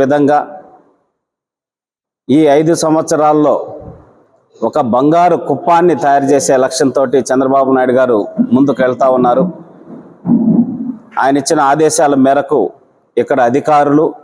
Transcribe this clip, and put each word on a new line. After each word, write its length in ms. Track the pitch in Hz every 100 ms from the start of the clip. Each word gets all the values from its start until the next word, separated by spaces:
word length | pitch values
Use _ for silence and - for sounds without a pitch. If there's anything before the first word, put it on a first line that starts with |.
విధంగా 360 | 135 147 143 147 - - - - _ _ _ _ _ _ _ _ _ _ _ _ _ _ - 147
ఈ 20 | 151 143
ఐదు 140 | 160 165 160
సంవత్సరాల్లో 720 | 160 160 151 151 151 143 101 - - - - - _ _ _ _ - 113
ఒక 80 | 156 123 123
బంగారు 420 | 147 170 175 165 -
కుప్పాన్ని 480 | 135 - 170 175 135 143
తయారు 220 | 139 139
చేసే 220 | 139 143 131 127
లక్ష్యంతోటి 540 | - 135 143 127 135 117
చంద్రబాబు 400 | 131 135 139 131 131
నాయుడు 180 | 127 123
గారు 200 | 127 107 - - 120 123
ముందుకు 240 | 139 123 127
వెళ్తా 220 | 120 131 127
ఉన్నారు. 280 | 123 127 180 - - - - - - - - - - - - - - - - -
ఆయన 180 | 131 139
ఇచ్చిన 200 | 139 156 139
ఆదేశాల 420 | 151 151 170 147 135
మేరకు 340 | 135 139 139 143 87 - _ _ _ 117
ఇక్కడ 180 | - 135 120
అధికారులు, 520 | 135 - 147 147 147 165 -